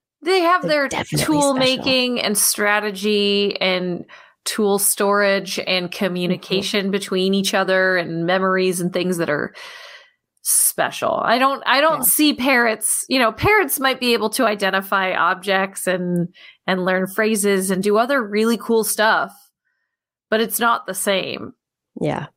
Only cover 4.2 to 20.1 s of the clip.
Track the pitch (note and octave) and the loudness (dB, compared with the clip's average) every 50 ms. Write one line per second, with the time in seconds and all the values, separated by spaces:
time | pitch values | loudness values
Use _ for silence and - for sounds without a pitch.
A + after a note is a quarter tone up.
4.2 | - - _ _ _ - - - G#3+ G3 G3+ G3+ G3+ - - - G#3 G3+ G3+ G3+ | -20 -20 _ _ _ -6 -2 0 2 2 2 2 2 0 0 2 2 2 2 4
5.2 | G3+ G3 G3 G3 G3 F#3 - - - - F#3 F3+ F3+ F3 - - G3+ F#3 F3+ F3+ | 4 2 2 0 -2 -4 -6 -6 -4 -2 -2 -2 -2 -4 -4 -4 -2 -2 0 0
6.2 | F3+ F3 F3+ F3+ - - F#3 F#3+ G3 - - G#3 F#3+ G3 G3 G3 G3 - F#3+ F#3 | 0 -2 -2 -4 -4 -2 -2 -2 -2 0 -2 -2 0 0 -2 -2 -2 -2 -2 0
7.2 | F#3 F#3+ G3 G3 G3 G3 G#3+ G3 F#3+ F#3 F#3+ F#3 F#3 F#3 F#3 F3+ E3+ D#3 E3 E3 | 2 2 2 2 0 0 0 0 2 2 2 2 2 2 2 0 -2 -2 -4 -2
8.2 | E3 E3+ F#3 F#3+ F#3+ F#3+ F#3 F#3 F#3 F#3 F3+ F3+ F3 F3+ - F3+ F3 F3+ F3+ E3+ | 0 0 2 2 2 2 2 2 0 0 0 -2 -4 -2 -2 -2 -2 -2 -2 -2
9.2 | E3 D3+ D3+ C#3+ - - - - - - - - - - - - - _ _ _ | -2 -2 -2 -2 -4 -6 -8 -14 -18 -18 -18 -20 -20 -20 -20 -20 -20 _ _ _
10.2 | _ _ _ _ - - - - - - - - - - - - - - - - | _ _ _ _ -4 -2 0 2 2 0 0 -2 -2 -4 -4 -4 -2 -2 -2 0
11.2 | - - A3+ B3 C4 C4+ C#4 B3+ - - A#3+ C#4 D4 D#4+ D#4 C4 B3 - - - | 0 2 2 2 2 0 0 -2 0 0 2 2 2 2 0 0 0 0 2 2
12.2 | D4+ D4 A#3+ G#3+ B3 C#4+ C4+ A#3+ A#3+ A3+ A3 A3 - - - - - - B3+ C4 | 2 2 2 2 0 2 2 4 2 2 0 -2 -4 -4 -4 -4 -2 0 0 2
13.2 | A#3+ A3 A3+ - - G4 G#4 G#4+ F4 C4+ - - C4+ C4+ B3+ C4 B3+ A#3+ A#3 A3+ | 2 2 0 0 2 4 4 4 2 0 -2 -2 0 -2 -2 0 0 0 2 2
14.2 | G#3 A3 A3 - B3 G#3+ G#3+ G3 G3 F#3+ F#3+ G3 G3 G3 G#3 G3 F#3+ F#3 F3 - | 0 -2 0 0 0 0 0 0 -2 0 0 -2 -2 -2 -2 -2 0 0 0 0
15.2 | D#3+ E3+ F#3 F#3 F#3 G3+ F#3+ F#3+ F#3+ F#3+ F#3+ - - F#3 F3+ F3+ F3+ F3+ F3 F3 | 2 0 0 -2 -2 0 0 0 0 -2 -6 -6 -4 -2 -2 -2 -2 -2 0 0
16.2 | E3+ F3 - - - - - _ _ - F#3+ F#3 F3+ F#3 F#3 F#3 F#3+ F#3+ - - | -2 -4 -6 -14 -20 -20 -20 _ _ -2 -2 0 0 0 0 0 -2 -2 -2 -2
17.2 | G#3+ A3 A3 G3+ G3 G3+ G3 F#3+ F#3 F#3+ F#3+ F#3 F#3+ G#3 G3+ G#3+ A#3+ B3+ C#4+ C4+ | 0 0 0 0 2 2 2 2 0 0 -2 0 0 2 2 2 2 2 0 -2
18.2 | A3+ G3+ G#3 G#3+ A3 A3+ A#3 - - - A#3 A3+ G#3+ A3 - - G#3+ A3 G3 D#3+ | -2 -2 0 0 2 2 0 0 0 0 0 0 0 0 0 0 2 2 2 2
19.2 | - F#3+ - - _ _ _ _ _ _ _ _ _ _ _ _ _ _ | -2 -4 -8 -16 _ _ _ _ _ _ _ _ _ _ _ _ _ _